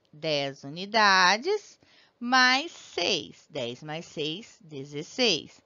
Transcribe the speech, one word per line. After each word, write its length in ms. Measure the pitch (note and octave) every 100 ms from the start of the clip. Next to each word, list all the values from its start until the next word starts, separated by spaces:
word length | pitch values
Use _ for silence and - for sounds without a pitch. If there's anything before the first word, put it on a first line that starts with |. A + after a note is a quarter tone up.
| _
dez 500 | D3+ D#3+ D3 C#3 C3+
unidades, 1160 | C#3 D#3 G3+ A3 G#3 F#3+ F3+ G#3 D4+ G#4 - _ _ _ _ _
mais 540 | A#3+ B3+ B3+ C4 C#4+
seis. 720 | - - - - F3 F2+ - _
Dez 320 | C#3 A#2+ B2
mais 240 | D#3 D#3 E3+
seis, 540 | - D3+ E3+ A#3 -
dezesseis. 1040 | E3 D3 C#3+ D3 D#3+ - B3 E3 - -